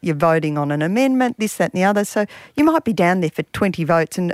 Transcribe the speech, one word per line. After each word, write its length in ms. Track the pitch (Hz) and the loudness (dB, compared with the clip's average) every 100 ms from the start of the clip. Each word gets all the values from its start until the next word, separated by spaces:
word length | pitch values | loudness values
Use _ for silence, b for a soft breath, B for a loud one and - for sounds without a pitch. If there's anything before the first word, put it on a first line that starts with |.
you're 140 | 170 147 | -4 0
voting 420 | 165 160 156 147 | 2 2 0 -2
on 140 | 143 | -2
an 100 | 147 | -2
amendment, 560 | 156 214 269 262 254 240 | 0 0 2 2 0 -2
this, 180 | 214 - | -4 -2
that 160 | 175 | -2
and 80 | 180 | 0
the 20 | |
other. 220 | 185 202 202 | 0 0 -2
So 200 | - 202 B B B | -2 -4 B B B
you 80 | |
might 220 | 302 320 240 | 2 2 0
be 80 | |
down 260 | 196 175 185 | 0 2 2
there 100 | 160 | 0
for 140 | - | -4
twenty 400 | 160 - 202 180 | -8 -2 -2 -2
votes 340 | 156 165 160 - | 0 0 0 -2
and 160 | 175 | -4